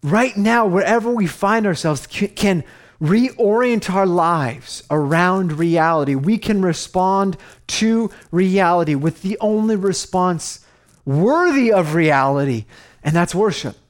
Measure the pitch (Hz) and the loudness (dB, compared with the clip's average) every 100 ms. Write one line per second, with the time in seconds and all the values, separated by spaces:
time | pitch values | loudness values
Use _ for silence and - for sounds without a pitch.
0 | 143 196 254 202 202 240 220 180 - 226 | 0 0 0 0 0 2 2 2 2 0
1 | 226 240 180 - 196 226 208 165 165 147 | 0 -2 -2 -2 0 2 0 0 -2 -2
2 | - - 202 - 202 180 - - - _ | -6 -6 -6 -2 0 0 -4 -16 -20 _
3 | 156 214 254 - 214 220 247 226 - 190 | 0 2 0 0 0 2 2 0 -2 0
4 | 196 175 165 170 131 117 - - - 151 | 2 2 2 0 -2 -6 -14 -18 -4 -2
5 | 143 165 180 190 180 151 170 165 160 165 | 0 2 2 0 -2 -2 0 2 2 2
6 | 143 135 143 220 - 208 185 160 - 185 | 0 -2 0 -2 0 0 0 -2 -4 -2
7 | 185 196 196 165 - - - - 220 226 | 0 0 -2 -4 -12 -20 -10 -2 0 0
8 | 226 - - 170 190 190 180 175 160 143 | -2 -8 -6 0 2 2 2 2 0 0
9 | 156 - 185 214 208 214 214 214 196 180 | -2 -4 -8 -4 -2 0 0 0 -2 -4
10 | - 185 180 170 - - _ _ _ _ | -4 -2 0 -2 -6 -14 _ _ _ _
11 | - 139 202 311 359 277 233 202 160 160 | -4 0 2 2 2 2 2 2 2 0
12 | 156 139 135 143 139 117 107 - - _ | 2 2 2 0 -2 -4 -8 -20 -20 _
13 | - 165 170 175 214 165 131 - _ | -2 0 0 0 -2 -2 -8 -12 _